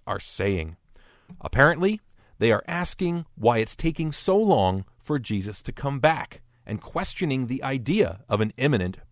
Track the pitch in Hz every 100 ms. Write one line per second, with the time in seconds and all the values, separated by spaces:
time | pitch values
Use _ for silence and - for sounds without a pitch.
0 | - 98 - - 101 92 80 82 _ -
1 | _ _ _ - - 123 151 160 190 214
2 | - - _ - 113 107 - 170 175 -
3 | 175 170 160 - 110 117 110 - 165 147
4 | 156 147 - 196 220 139 95 95 95 _
5 | - 147 113 104 98 104 - - 143 139
6 | 151 151 - - - _ - 107 - 165
7 | 190 - 170 131 120 127 131 135 117 208
8 | 165 87 - 107 107 - 143 123 90 -
9 | -